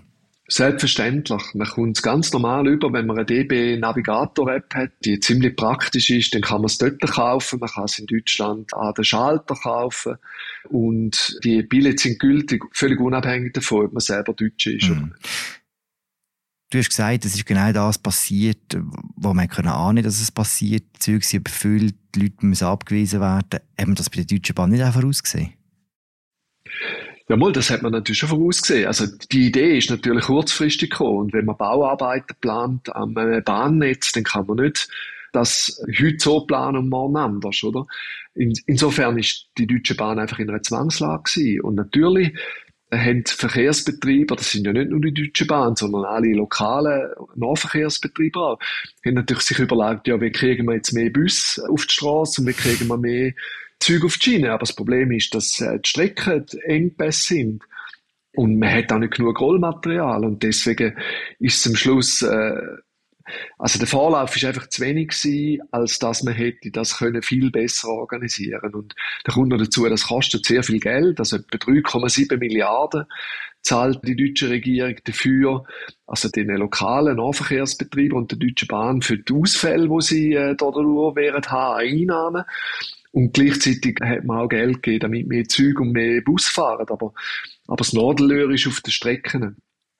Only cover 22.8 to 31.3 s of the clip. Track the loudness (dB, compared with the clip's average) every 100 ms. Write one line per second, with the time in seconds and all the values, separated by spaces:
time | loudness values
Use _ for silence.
22.8 | 0 0 2 2 2 2 0 -6 -8 -4
23.8 | 0 0 -2 -4 -2 -2 -2 0 2 4
24.8 | 4 2 2 0 -2 -4 -6 -8 _ _
25.8 | _ _ _ _ _ _ _ _ -16 -12
26.8 | -10 -10 -14 -10 0 4 4 4 0 0
27.8 | -2 -2 -2 -2 0 2 2 2 2 2
28.8 | 2 0 -2 -6 0 4 4 4 4 4
29.8 | 2 -2 0 0 2 2 0 0 0 0
30.8 | -2 0 0 0 0